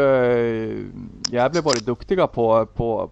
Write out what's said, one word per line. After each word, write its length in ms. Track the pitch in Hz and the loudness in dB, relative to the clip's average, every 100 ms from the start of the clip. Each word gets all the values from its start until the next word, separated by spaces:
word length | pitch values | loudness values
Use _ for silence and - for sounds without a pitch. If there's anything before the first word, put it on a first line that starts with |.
eh, 800 | 139 131 123 120 117 113 110 107 98 98 107 - - | 4 4 4 2 0 -2 -4 -8 -10 -12 -16 -10 -4
Gävle 300 | 120 131 170 | 0 0 0
varit 260 | 156 120 110 | 0 0 -2
duktiga 400 | 120 - 190 151 | -6 -2 0 0
på, 400 | - 113 113 110 | 0 2 2 0
på, 420 | - 117 107 92 | -4 -4 -4 -6